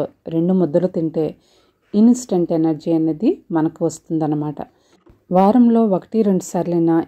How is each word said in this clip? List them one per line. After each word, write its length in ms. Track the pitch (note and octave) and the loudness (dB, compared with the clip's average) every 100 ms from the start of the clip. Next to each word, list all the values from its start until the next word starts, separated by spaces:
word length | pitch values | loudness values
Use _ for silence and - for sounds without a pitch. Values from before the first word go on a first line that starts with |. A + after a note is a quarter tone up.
| D3 _ - | -4 _ -8
రెండు 260 | E3 F3 | -2 0
ముద్దలు 340 | F#3 E3 E3 F3+ | 0 0 0 -2
తింటే 400 | F3+ D#3+ D#3+ D#3 - _ _ _ _ _ | -2 -4 -4 -6 -8 _ _ _ _ _
ఇన్‌స్టంట్ 560 | G#3 A3+ B3 - F#3 E3+ | 2 4 2 0 -2 0
ఎనర్జీ 400 | E3 D#3+ D3+ E3+ | 0 0 -2 -2
అనేది 380 | E3 D#3+ D#3 B3+ G4+ - | 0 0 -2 -2 -4 -4
మనకు 280 | E3 D#3+ - | -2 -2 -2
వస్తుందన్నమాట. 760 | E3 - - D#3+ D3+ D3+ D3+ C#3+ - _ _ _ _ _ - | -4 -6 -8 -4 -2 -4 -6 -10 -14 _ _ _ _ _ -2
వారంలో 520 | F3+ G3 B3 A#3 A3+ A3+ | 2 4 6 4 4 2
ఒకటి 300 | F3 - A3 | 0 -2 -2
రెండు 240 | G#3 F#3 - | 0 0 -2
సార్లైనా 500 | F3+ E3+ E3+ E3 E3 | -6 -2 0 2 2